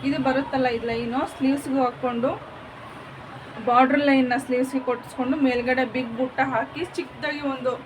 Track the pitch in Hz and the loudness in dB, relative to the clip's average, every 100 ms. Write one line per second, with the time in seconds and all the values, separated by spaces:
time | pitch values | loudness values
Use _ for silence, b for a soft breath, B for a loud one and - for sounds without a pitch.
0 | 269 302 262 262 277 269 254 233 233 233 | 0 2 2 2 0 0 2 0 -2 -2
1 | 233 247 320 - 262 277 285 269 254 240 | -2 -2 -2 0 2 2 0 2 2 0
2 | 254 240 254 415 - - - - - - | -2 0 0 -2 -8 -16 -16 -16 -16 -16
3 | - - - - - - 220 240 254 285 | -16 -16 -16 -14 -14 -6 4 6 6 6
4 | 285 269 254 247 262 247 254 269 254 240 | 6 4 4 0 0 0 2 0 -2 -2
5 | - - 254 311 262 247 247 254 254 262 | -4 -4 -2 2 4 2 2 2 2 0
6 | 240 226 254 - 269 240 269 285 349 - | -4 -2 -2 0 0 0 -2 -6 -6 -6
7 | - - 302 294 285 262 247 247 | -8 -6 -6 -4 -4 -2 -2 -4